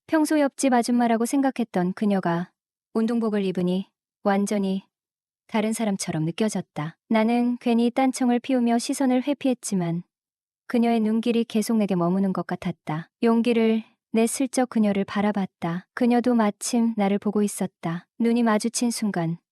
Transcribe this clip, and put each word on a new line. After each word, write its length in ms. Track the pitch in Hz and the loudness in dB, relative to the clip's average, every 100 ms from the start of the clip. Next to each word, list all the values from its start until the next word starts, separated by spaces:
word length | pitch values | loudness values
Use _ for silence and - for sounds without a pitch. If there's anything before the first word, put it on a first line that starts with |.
| - | -2
평소 340 | 320 302 311 | 0 2 2
옆집 320 | 277 - 269 | 0 0 2
아줌마라고 520 | 247 233 240 240 226 233 | 2 2 0 2 0 0
생각했던 680 | 285 269 - 226 190 180 | 0 0 -2 -2 -2 -2
그녀가 580 | - 214 196 185 170 180 _ _ _ _ | 0 0 0 0 -2 -4 _ _ _ _
운동복을 520 | 226 220 233 220 208 190 | -2 0 0 0 0 -2
입으니 440 | 180 180 185 - _ _ _ | 0 0 -2 -4 _ _ _
완전히 600 | 202 196 202 208 196 196 - _ _ _ _ _ _ | 0 0 0 -2 -2 -4 -8 _ _ _ _ _ _
다른 240 | 220 214 | -2 -2
사람처럼 540 | 226 220 196 - 165 160 | -2 -2 -2 -4 -4 -4
느껴졌다. 720 | - 220 196 - - 151 - - | -2 -2 -2 -8 -10 -10 -12 -2
나는 500 | 220 220 240 240 240 | 0 2 0 0 -2
괜히 280 | 240 233 240 | 0 0 2
딴청을 500 | 269 262 - 247 240 | 2 0 0 0 0
피우며 400 | - 254 233 233 | 0 0 2 0
시선을 440 | - 277 269 254 | -2 -2 0 2
회피했지만 800 | 269 285 269 247 - 190 170 170 - _ _ _ _ _ - | 0 -2 -2 -2 -2 -2 -2 -4 -8 _ _ _ _ _ -2
그녀의 320 | 240 233 233 | 0 2 2
눈길이 460 | 214 226 240 233 226 | 0 0 0 0 0
계속 320 | 220 208 226 | -2 0 0
내게 180 | 202 185 | 0 0
머무는 380 | 170 190 196 | 2 2 0
것 120 | 185 - | -2 -6
같았다. 640 | 180 175 - - 156 - _ | -6 -6 -8 -6 -8 -8 _
용기를 600 | 233 233 226 226 226 220 - _ _ | 2 2 2 2 2 0 -4 _ _
내 140 | 226 226 | 0 0
슬쩍 440 | - 269 - 254 | 0 -2 -2 0
그녀를 360 | 226 208 196 202 | 2 2 0 -2
바라봤다. 800 | 208 208 208 185 _ 170 175 - | 0 0 0 -4 _ -6 -6 -8
그녀도 400 | - 240 240 240 | -2 2 2 2
마침 600 | 233 214 - - 240 233 220 | 2 2 -2 -2 0 0 0
나를 220 | 196 202 | 0 0
보고 240 | 208 208 | 0 0
있었다. 640 | 208 - 185 - 170 170 - - | -2 -2 -8 -6 -6 -6 -10 -2
눈이 240 | 233 233 | 0 2
마주친 460 | 226 214 233 - 240 | 2 2 0 -2 -2
순간 480 | - 214 190 165 170 _ | -2 -4 -2 -4 -4 _